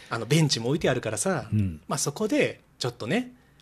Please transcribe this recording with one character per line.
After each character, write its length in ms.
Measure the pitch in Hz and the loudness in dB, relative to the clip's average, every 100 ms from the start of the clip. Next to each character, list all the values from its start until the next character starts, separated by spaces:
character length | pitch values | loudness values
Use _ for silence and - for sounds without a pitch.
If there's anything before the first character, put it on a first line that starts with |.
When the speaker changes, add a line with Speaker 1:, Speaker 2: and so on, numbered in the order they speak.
| - | -8
Speaker 1:
あ 100 | 113 | -6
の、 60 | 113 | 2
ベ 160 | 160 | 4
ン 60 | 151 | 4
チ 120 | 113 | 2
も 80 | 117 | 0
置 80 | 147 | 0
い 20 | |
て 100 | 160 | 2
あ 60 | |
る 60 | 123 | 0
か 100 | 113 | -2
ら 80 | 107 | -2
さ、 300 | 190 165 104 | -2 -2 0
Speaker 2:
う 40 | 107 | 0
ん。 240 | 95 78 - | 0 -2 -6
Speaker 1:
ま 80 | 160 | -4
あ、 20 | |
そ 140 | 147 | -2
こ 160 | - 214 | -2 0
で、 320 | 294 123 - _ - | 2 2 -2 _ -8
ち 80 | 123 | -6
ょ 40 | |
っ 20 | |
と 160 | - 107 | -6 -2
ね、 240 | 214 247 - _ _ | -2 -4 -12 _ _